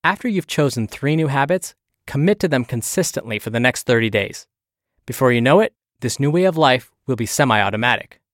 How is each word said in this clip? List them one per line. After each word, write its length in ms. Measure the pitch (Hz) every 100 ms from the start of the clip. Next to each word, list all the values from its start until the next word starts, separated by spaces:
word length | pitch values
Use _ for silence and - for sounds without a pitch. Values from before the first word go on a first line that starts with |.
After 240 | 165 196 254
you've 180 | 196 -
chosen 400 | - 143 120 110
three 300 | - 139 160
new 100 | 156
habits, 480 | 139 143 185 - _ _ _ -
commit 320 | 143 165 208
to 80 | 180
them 160 | 135
consistently 720 | 120 117 - - 170 - 117 107
for 120 | 113
the 100 | 117
next 220 | 123 -
thirty 260 | - 117 113
days. 380 | 104 98 - - _ _ _ _ _ -
Before 260 | - 131
you 80 | 120
know 180 | 123 175
it, 140 | 220 _ _ _
this 200 | 123 -
new 100 | 143
way 140 | 165
of 120 | 185 160
life 360 | 143 127 - _ -
will 100 | 120
be 100 | 113
semi-automatic. 960 | - 135 107 101 107 120 104 - _ _